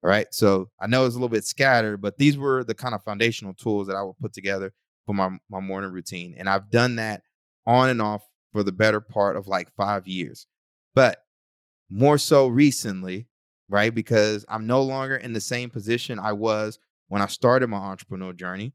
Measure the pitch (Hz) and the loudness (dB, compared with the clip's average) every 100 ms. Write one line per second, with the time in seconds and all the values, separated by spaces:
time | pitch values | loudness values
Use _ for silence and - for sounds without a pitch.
0 | 85 101 - - 107 95 92 _ 104 127 | 2 0 0 2 2 2 -2 _ -2 2
1 | 131 120 123 113 - - 135 123 110 104 | 2 0 -2 -2 -4 0 2 4 2 -4
2 | 101 - 143 143 139 131 117 110 127 107 | -8 2 2 2 -2 -2 -2 -8 -6 -8
3 | - 101 117 113 101 92 117 104 98 95 | -8 -2 -2 -2 -10 -8 -2 -2 -2 -6
4 | 98 92 110 - 98 98 95 _ _ _ | -8 -10 -12 -8 -6 -6 -6 _ _ _
5 | - 101 95 92 _ 98 95 95 98 92 | -6 -2 -2 -4 _ -10 -8 -6 -8 -10
6 | 85 90 87 67 95 98 101 117 123 117 | -12 -12 -12 -10 -4 -4 0 0 2 -2
7 | 110 104 _ _ _ _ - 123 131 120 | -6 -8 _ _ _ _ 2 4 4 2
8 | 107 104 _ _ _ 107 98 92 110 107 | -2 -4 _ _ _ -2 -2 2 2 2
9 | - 107 101 92 98 95 90 - 101 101 | -2 0 0 0 -4 -4 -4 -4 -2 -2
10 | 92 92 78 - - _ _ _ _ - | -4 -6 -6 -10 -20 _ _ _ _ 4
11 | 127 - _ _ _ _ _ _ _ 98 | 4 2 _ _ _ _ _ _ _ 2
12 | 135 147 - 143 131 120 143 127 117 92 | 4 4 6 6 6 6 4 4 -6 -8
13 | 92 92 117 _ _ _ _ 101 110 117 | -8 -10 -10 _ _ _ _ 0 2 0
14 | 107 113 107 107 104 110 110 127 135 135 | 2 4 4 0 -6 -8 0 0 0 -2
15 | 135 135 120 113 - 120 123 117 104 117 | -4 -6 -6 -8 -6 -6 -6 -10 -2 -2
16 | - 113 101 104 110 107 107 107 _ _ | -2 -6 -4 -2 0 0 -2 -8 _ _
17 | _ 101 101 - 123 131 123 101 98 95 | _ -2 -2 2 4 4 2 -4 -8 -12
18 | - 95 92 90 90 92 113 | -12 -10 -10 -10 -10 -8 -10